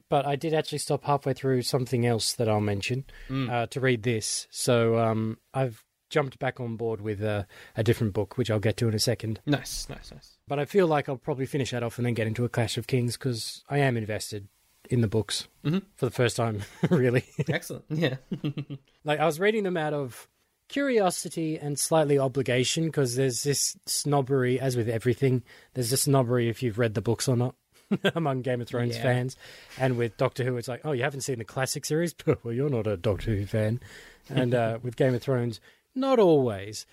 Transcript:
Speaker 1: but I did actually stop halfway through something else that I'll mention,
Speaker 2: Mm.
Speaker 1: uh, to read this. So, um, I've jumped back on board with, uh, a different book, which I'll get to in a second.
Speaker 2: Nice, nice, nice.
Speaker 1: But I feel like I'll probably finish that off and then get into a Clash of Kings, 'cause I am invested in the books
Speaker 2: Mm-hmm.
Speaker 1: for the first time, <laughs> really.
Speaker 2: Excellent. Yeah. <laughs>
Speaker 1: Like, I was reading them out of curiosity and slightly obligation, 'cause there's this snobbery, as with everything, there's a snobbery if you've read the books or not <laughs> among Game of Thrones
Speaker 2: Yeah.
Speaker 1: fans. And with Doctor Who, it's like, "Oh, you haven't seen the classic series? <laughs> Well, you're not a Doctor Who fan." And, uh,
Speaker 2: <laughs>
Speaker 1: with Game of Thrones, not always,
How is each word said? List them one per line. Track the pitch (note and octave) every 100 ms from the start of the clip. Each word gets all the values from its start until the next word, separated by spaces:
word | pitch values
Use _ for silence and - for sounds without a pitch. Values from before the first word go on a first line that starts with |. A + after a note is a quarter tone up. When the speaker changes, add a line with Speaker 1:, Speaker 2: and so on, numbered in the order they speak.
| -
Speaker 1:
but | - C#3
I | C#3
did | D#3+
actually | D#3 D3+ D3
stop | - C#3+ -
halfway | C#3 C#3
through | C3 C3+ B2+
something | A#2 C3+ B2+ B2 A#2+
else | A2+ -
that | - A2+
I'll | G#2+
mention, | G#2 G2+ - B2+ - - -
Speaker 2:
Mm. | C3+ B2
Speaker 1:
uh, | A#2+ A2+
to | C3+
read | B2+ A#2
this. | B2+ A2 - - -
So, | - - A#2 A2+ A2+
um, | A2+ A2 A2 A2+ _
I've | C3 C3 G#2+ _ _ -
jumped | D#3 C3+ -
back | C3 -
on | A#2 A2+
board | A#2 G#2
with, | G#2+ G2+
uh, | G#2+ G#2 - - - -
a |
different | A2 A2+ A2
book, | G#2+ G2 -
which | A#2
I'll | G#2+
get | G#2+ -
to | A#2
in |
a | G#2+
second. | - A2 A2 G#2+ -
Speaker 2:
Nice, | C#3 - - -
nice, | - -
nice. | - - _ -
Speaker 1:
But | C#3+
I | C#3+
feel | G3+ E3+
like | D3 C3+
I'll | C3
probably | - C3 B2+
finish | D3 -
that | A#2+
off | A#2 -
and | A#2+
then |
get | A2+ A2
into | A2+ A#2+
a |
Clash | - A2 -
of | -
Kings, | C3 A#2+ -
'cause | C3 A2+ - - -
I | C#3+
am | C#3 A#2
invested | G#2+ G#2 - G#2+ G2 _ _ _ -
in | B2+
the | A2
books | A2+ G2 - - _ C#3+
Speaker 2:
Mm-hmm. | F#3 - -
Speaker 1:
for | B2
the |
first | - A#2+ -
time, | A2+ G#2 G#2 -
<laughs> | -
really. | E3 B2 B2 - - D3
Speaker 2:
Excellent. | D#3 - C3 -
Yeah. | D#3 D3+ C3 -
<laughs> | E3+ D3 D3 C#3 C#3 _ _
Speaker 1:
Like, | D3 D3+
I | D#3+
was | D#3
reading | G3+ A3
them | F#3+ F3
out | D3+
of | D3 C3 - - _ _ _ -
curiosity | C#4 C#4 A#3 F#3 - E3+ E3+ D#3+ D#3
and | C#3+ C#3+
slightly | - D#3+ D3 C#3
obligation, | C3+ C#3 B2+ B2 B2 E3 D#3+
'cause | D3 B2+ B2
there's | C3+ A#2
this | C#3+ C3+ - - -
snobbery, | - C#3+ C#3+ B2+ C3+ B2 B2+
as | C3+ B2
with | A2+
everything, | A2+ B2 A2+ C3+ B2 - - -
there's | B2+ A#2
a | C3
snobbery | D3 C3+ A#2+ B2 A2+
if | G#2
you've | B2 G#2
read | A#2 G#2
the |
books | A2 A2 -
or | A#2+
not | B2 - _ _ -
<laughs> | F#3+ F#3+ E3
among | D3+ C3
Game | B2+ B2
of | A#2
Thrones | B2 A#2+ A#2
Speaker 2:
Yeah. |
Speaker 1:
fans. | B2 B2 B2+ - - - - -
And | C3 A#2+
with | A#2 -
Doctor | C3 -
Who, | B2 B2
it's | B2
like, | A#2+
"Oh, | D#3
you | C3
haven't | C#3 C#3
seen | C#3 A#2
the | G#2+
classic | C3+ C3 D3 -
series? | D#3 E3+ - D#3+
<laughs> | -
Well, | A#2
you're | A#2 D3
not | A#2+ G#2+
a | F#2+
Doctor | A2+ F2+ - G2
Who | G2
fan." | A2 G#2+ A#2+ - - - - -
And, | C3+ B2+ B2
uh, | A2+ A2+
Speaker 2:
<laughs> |
Speaker 1:
with | A#2+ A2+
Game | C3+
of | B2
Thrones, | - B2+ A#2+ G#2+ - _ _
not | C4 C4+ B3
always, | F#3 D3 B2+ G2 G2+ G#2+ -